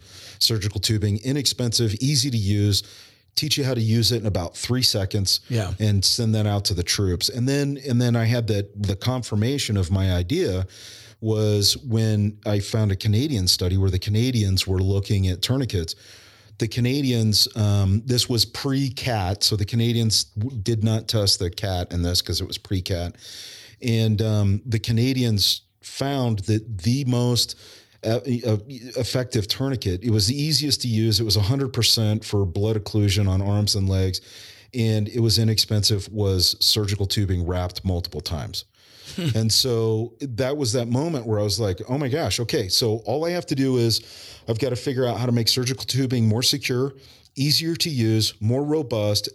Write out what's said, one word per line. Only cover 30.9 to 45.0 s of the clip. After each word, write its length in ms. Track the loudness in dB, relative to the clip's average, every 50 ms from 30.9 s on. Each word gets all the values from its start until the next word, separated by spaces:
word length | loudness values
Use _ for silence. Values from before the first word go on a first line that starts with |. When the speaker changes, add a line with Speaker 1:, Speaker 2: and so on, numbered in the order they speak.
| 0 2 2 2 2 0
Speaker 1:
it 40 | 0
was 120 | 2 2
a 60 | 2
hundred 320 | 2 2 2 0 0 -2 0
percent 520 | 0 2 2 2 2 2 2 0 0 -2
for 200 | -2 0 0 0
blood 300 | 0 0 0 0 0 0
occlusion 520 | -2 -4 -2 0 2 2 4 2 2 2
on 120 | 2 2 0
arms 340 | 0 0 0 2 0 0 0
and 120 | 0 0
legs, 340 | 2 2 2 2 0 -2 -4 -8 -12 -18 -20 -20 -20 -20 -20 -20 -8 -4
and 360 | -2 0 2 2 0 0 -2
it 100 | 0 2
was 180 | 2 4 4
inexpensive, 720 | 4 4 2 2 2 0 2 2 2 2 2 0 0 -2 -4
was 440 | -2 0 0 2 2 2 2 2 0 0
surgical 460 | 0 2 2 2 0 0 0 -2 -2
tubing 400 | -2 0 0 0 0 0 -2 -2
wrapped 400 | -2 -2 -2 -4 -4 -6 -4 -2
multiple 360 | -2 -2 -2 -2 -6 -8 -10
times. 440 | -8 -6 -6 -6 -6 -8 -10 -12 -12 -14 _ _ _ -20 -20 -20 -20 -12 -8
<laughs> 180 | -4 -2 0 0
And 160 | 2 2 2
so 640 | 2 2 2 2 2 2 2 2 2 0 -2 -4 -6 -10
that 340 | -10 -6 -2 -2 -2 -2 0
was 160 | -2 -2 0 0
that 140 | 0 0
moment 380 | 0 0 0 0 0 -2 -4 -2
where 140 | -2 0 0
I 40 | 0
was 160 | 0 0 0
like, 200 | 0 -2 -2 -4 -4 -4
"Oh 80 | -4
my 100 | -2 -2 -2
gosh, 300 | -2 -2 -2 -2 -2 -4
okay, 260 | -2 -2 -2 -2 -2 0
so 280 | 0 0 2 2 0 -2 -2
all 200 | -4 -2 -2 -2
I 60 | -2
have 140 | -2 -4 -4
to 80 | -2 -2
do 220 | 0 2 2 2
is 240 | 2 2 2 0 -2 -4 -10 -16 -20 -20 -20 -20 -10 -6
I've 120 | -4 -2 -2
gotta 160 | -2 -2 -2
figure 300 | -2 -4 -4 -2 0